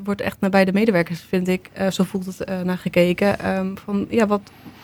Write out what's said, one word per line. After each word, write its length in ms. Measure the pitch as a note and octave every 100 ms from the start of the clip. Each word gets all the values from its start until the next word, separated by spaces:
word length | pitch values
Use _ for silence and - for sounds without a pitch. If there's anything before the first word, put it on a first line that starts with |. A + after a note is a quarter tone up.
wordt 160 | G3+ G3+
echt 200 | - -
naar 100 | G3
bij 140 | G3
de 80 | F#3
medewerkers, 480 | G3 A3+ F3+ E3+ E3
vind 280 | - F#3 F3+
ik, 220 | F#3 -
eh, 180 | - F#3+
zo 140 | F3+
voelt 220 | F3+ G3 F#3
het, 140 | F#3
eh, 160 | - F#3
naar 180 | F3+ F3+
gekeken. 600 | F3 F3 F3 F3+ G3+ -
Ehm, 380 | F#3+ F#3+ F#3+ F#3+
van, 300 | - G3+ -
ja, 160 | A3+ G3+
wat, 240 | G#3 G3+ - - -